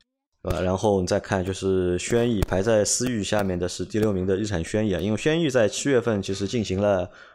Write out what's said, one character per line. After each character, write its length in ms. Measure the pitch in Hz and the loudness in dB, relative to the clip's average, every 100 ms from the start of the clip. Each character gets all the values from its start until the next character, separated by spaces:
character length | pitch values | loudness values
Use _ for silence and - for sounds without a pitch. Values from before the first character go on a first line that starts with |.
| _ _ _ _ | _ _ _ _
对 100 | 90 | -4
吧？ 80 | 82 | -2
然 160 | 90 95 | 0 2
后 160 | 110 | 2
我 60 | 98 | 2
们 80 | 90 | 2
再 120 | 101 | -2
看， 260 | - 98 | 0 -2
就 80 | 92 | -2
是 460 | 92 95 92 90 90 | -2 0 0 0 -2
轩 320 | - 117 120 | 0 0 2
逸 100 | 107 | 0
排 200 | 92 95 | 0 0
在 220 | 104 107 | 2 2
思 260 | 101 - 123 | 2 0 -2
域 120 | 117 | -2
下 200 | 95 107 | -2 0
面 160 | 98 90 | 0 -2
的 100 | 90 | -4
是 160 | - | -4
第 140 | 90 110 | -4 0
六 140 | 110 | 0
名 120 | 95 | 0
的 120 | 90 95 | 0 0
日 100 | 107 | 0
产 160 | 92 | -4
轩 220 | 82 107 107 | -2 -2 0
逸 60 | |
啊， 80 | 87 | 0
因 100 | 98 | -2
为 60 | 107 | 0
轩 240 | 156 165 | 0 0
逸 100 | 160 | 2
在 180 | 127 104 | 2 2
七 200 | - 139 | 0 2
月 120 | 127 | 2
份 220 | 113 104 | 2 -2
其 100 | 95 | -2
实 140 | 98 98 | -4 -2
进 180 | 123 | -2
行 160 | 95 92 | -2 0
了 300 | 104 95 90 - - | 2 2 0 -8 -20